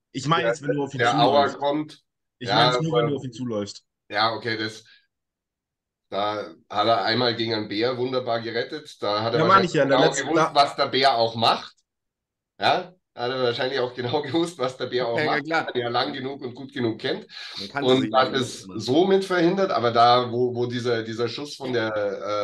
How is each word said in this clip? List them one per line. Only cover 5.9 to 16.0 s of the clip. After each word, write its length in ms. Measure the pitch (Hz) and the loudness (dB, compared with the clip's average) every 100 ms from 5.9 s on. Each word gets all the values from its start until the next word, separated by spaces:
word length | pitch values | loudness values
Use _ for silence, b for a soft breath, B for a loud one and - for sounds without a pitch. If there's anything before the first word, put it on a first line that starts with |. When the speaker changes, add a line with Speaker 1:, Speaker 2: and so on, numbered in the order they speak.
| _ _ | _ _
Speaker 2:
da 440 | 98 104 107 98 82 _ | -4 -2 -4 -8 -14 _
hat 180 | 101 110 | -2 2
er 160 | 113 | 2
einmal 320 | 113 113 123 110 | 2 0 0 0
gegen 180 | 113 | -2
einen 140 | 113 101 | -4 -4
Bär 280 | 101 120 123 | -2 -2 -2
wunderbar 440 | 127 127 117 117 | -2 -2 -2 -4
gerettet. 600 | 113 113 127 156 - - | -4 -6 -6 -10 -14 -8
Da 220 | 104 104 | -2 -2
hat 120 | 113 | 0
er 60 | 117 | 2
Speaker 1:
Ja, 40 | |
meine 200 | 160 196 185 | 4 6 4
ich 60 | |
Speaker 2:
wahrscheinlich 20 | |
Speaker 1:
ja, 80 | 156 | 2
in 40 | 135 | 4
der 100 | 135 | 4
Speaker 2:
genau 100 | 123 | 4
Speaker 1:
letzten, 180 | - 135 | 2 0
Speaker 2:
gewusst, 140 | 165 156 | 2 2
Speaker 1:
da 60 | |
Speaker 2:
was 220 | 147 143 - | 4 2 2
der 100 | 139 | -2
Bär 280 | 131 135 | 2 2
auch 200 | 117 113 117 | 4 0 2
macht. 400 | 117 208 - _ _ _ _ _ _ _ _ _ | 2 2 -2 _ _ _ _ _ _ _ _ _
Ja, 340 | 104 160 180 _ _ | 2 2 0 _ _
da 80 | - | -6
hat 80 | 120 | -4
er 120 | 131 | 0
wahrscheinlich 340 | 123 120 131 139 | 0 0 -2 -2
auch 160 | 123 | -4
genau 280 | - 120 151 | -4 -4 -2
<laughs> 0 | |
gewusst, 360 | 139 165 170 - | -2 -2 -2 -2
was 180 | 127 - | -6 -4
der 100 | 120 | -4
Bär 200 | 123 120 | -2 -2
auch 100 | 117 | 0
Speaker 3:
Ja, 60 | |
ja, 60 | 156 | 0
Speaker 2:
macht, 140 | 147 | -2
Speaker 3:
klar. 220 | 147 160 - | 0 -2 -2
Speaker 2:
weil 80 | |
er 20 | 120 | -4
ihn 60 | |
ja 60 | 120 | -2
lang 240 | 120 | -2